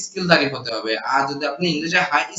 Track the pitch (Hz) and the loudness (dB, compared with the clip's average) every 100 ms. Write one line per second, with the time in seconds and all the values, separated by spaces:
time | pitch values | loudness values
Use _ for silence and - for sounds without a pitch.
0 | - 190 175 156 139 127 120 110 110 110 | -8 -4 4 4 4 -2 -6 -4 -2 -2
1 | 123 135 170 143 147 - 175 151 165 180 | 0 0 0 -2 -4 -2 -2 0 0 0
2 | 180 147 - | 2 0 0